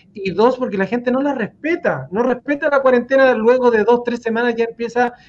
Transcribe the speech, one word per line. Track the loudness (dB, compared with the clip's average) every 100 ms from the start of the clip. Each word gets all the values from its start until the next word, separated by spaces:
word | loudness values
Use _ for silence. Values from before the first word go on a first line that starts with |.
| _
y | -10 -4
dos, | 2 2 2
porque | -2 -2
la | -2
gente | -2 -2
no | -2
la | -2
respeta, | -2 -6 -6 -4 -2 -2 -4 -4
no | -2
respeta | -2 -2 -4 -4 0
la | 2
cuarentena, | 4 2 2 2 4
luego | 4 2 2 2
de | 2
dos, | 2 2
tres | 0 -6
semanas | -4 -2 -2 -2
ya | -4
empieza | -6 -6 -2 -2 -4